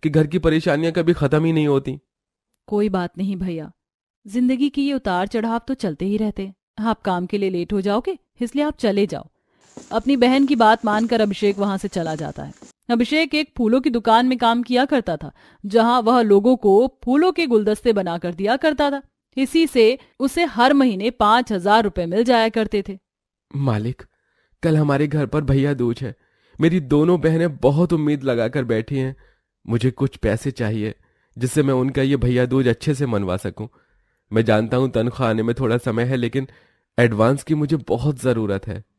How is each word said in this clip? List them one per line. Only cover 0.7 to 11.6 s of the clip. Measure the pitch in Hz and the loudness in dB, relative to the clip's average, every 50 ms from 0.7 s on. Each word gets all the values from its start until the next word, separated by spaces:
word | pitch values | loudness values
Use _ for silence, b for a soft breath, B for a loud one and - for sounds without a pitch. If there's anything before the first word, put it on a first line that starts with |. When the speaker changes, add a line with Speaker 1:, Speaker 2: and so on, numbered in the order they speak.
| 147 143 160 165 160 | 0 0 0 -2 -2
Speaker 1:
कभी | 180 160 160 170 | 0 0 0 0
खत्म | - 151 135 139 151 160 | 2 0 0 2 2 2
ही | 165 165 | 2 2
नहीं | 156 151 | 2 2
होती। | 147 139 135 139 135 131 147 _ _ _ _ _ _ _ _ _ _ _ _ _ | 2 2 0 0 -4 -10 -10 _ _ _ _ _ _ _ _ _ _ _ _ _
Speaker 2:
कोई | - 208 208 208 214 | -6 -2 -2 0 0
बात | 190 185 180 175 _ 175 | -2 -2 -4 -6 _ -6
नहीं | 190 196 196 | -6 -6 -4
भैया, | 180 180 185 170 160 151 160 - _ _ _ _ _ _ _ _ _ _ | -6 -6 -6 -6 -8 -10 -12 -18 _ _ _ _ _ _ _ _ _ _
जिंदगी | 208 190 247 254 247 262 247 277 285 | -8 -2 0 0 0 2 0 0 -2
की | - - 277 | 0 -2 -2
ये | 277 285 | -2 -2
उतार | 262 - 208 180 180 185 | -2 -2 -2 -2 -2 -2
चढ़ाव | 202 - 233 214 233 226 233 - - | -2 -4 -4 -2 -2 -4 -6 -4 -6
तो | 269 | -8
चलते | - - 196 151 - 180 | -4 -4 -6 -4 -4 -4
ही | 196 202 | -4 -2
रहते | 214 220 208 202 - 196 | -2 -2 -4 -4 -6 -10
हैं। | 190 190 _ _ _ _ - | -12 -12 _ _ _ _ -6
आप | 214 226 220 _ _ | -4 -4 -4 _ _
काम | 208 185 175 180 | -4 -4 -4 -4
के | 180 - 202 | -4 -4 -2
लिए | 202 190 | -2 -2
लेट | 185 175 175 - 208 | -2 -4 -4 -4 -4
हो | 202 | -2
जाओगे, | 185 208 202 220 254 - 381 - _ _ _ _ | -2 0 -2 -2 -2 -4 -8 -8 _ _ _ _
इसलिए | 247 226 - 277 294 | -8 -6 -2 -2 -2
आप | 302 302 | -2 -4
चले | _ - 220 190 202 190 | _ -2 0 2 2 0
जाओ। | 170 165 - - - _ _ _ _ _ _ _ _ _ - - - - | -2 -2 -10 -12 -14 _ _ _ _ _ _ _ _ _ -20 -16 -6 -6
अपनी | 226 220 254 285 | -4 0 0 2
बहन | 254 247 247 254 269 277 | 4 4 4 4 4 4
की | 269 285 | 2 4
बात | 233 233 214 220 226 - | 4 6 4 4 4 2
मानकर | 220 208 214 226 226 240 226 | -2 0 0 0 0 0 0
अभिषेक | 220 208 202 - 214 202 202 | 0 0 0 0 0 0 0
वहां | 196 | 0